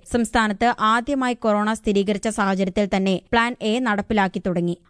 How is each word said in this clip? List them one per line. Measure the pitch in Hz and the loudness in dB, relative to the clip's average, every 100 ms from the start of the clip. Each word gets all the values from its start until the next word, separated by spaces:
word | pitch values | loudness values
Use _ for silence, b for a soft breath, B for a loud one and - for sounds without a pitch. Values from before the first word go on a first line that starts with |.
| - | -2
സംസ്ഥാനത്ത് | 240 226 240 214 196 233 - | -2 0 0 0 0 0 2
ആദ്യമായി | 214 233 240 277 254 | 0 0 0 -2 -2
കൊറോണ | 240 226 208 208 | -2 0 0 0
സ്ഥിരീകരിച്ച | 220 220 202 196 202 226 | -2 0 0 0 -2 -2
സാഹചര്യത്തിൽ | 214 196 190 190 196 202 | -2 0 0 0 0 0
തന്നെ | 196 190 185 | 0 0 0
പ്ലാൻ | - 233 233 247 | 0 0 0 -2
എ | 214 240 | -2 -2
നടപ്പിലാക്കി | 254 208 202 220 190 185 | 0 -2 0 0 0 -2
തുടങ്ങി. | 190 175 175 170 _ | -4 -2 -2 -4 _